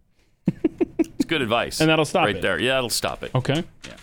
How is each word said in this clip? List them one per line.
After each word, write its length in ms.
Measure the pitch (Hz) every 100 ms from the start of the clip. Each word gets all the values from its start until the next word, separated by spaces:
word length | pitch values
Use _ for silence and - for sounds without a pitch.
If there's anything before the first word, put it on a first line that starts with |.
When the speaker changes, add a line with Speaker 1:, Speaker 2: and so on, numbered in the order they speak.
| _ _ _ _ -
Speaker 1:
<laughs> 440 | - - - - - - - -
Good 100 | 160
advice. 380 | 117 117 78 -
Speaker 2:
And 100 | 156
that'll 140 | 160 151
stop 200 | 190 127
Speaker 1:
Right 100 | 92
Speaker 2:
it. 60 |
Speaker 1:
there. 180 | 98 85
Yeah, 140 | 120
that'll 160 | 131 120
stop 340 | - 85 62
it. 80 | -
Speaker 2:
Okay. 300 | 131 - 147 - - -
Speaker 1:
Yeah, 80 | 55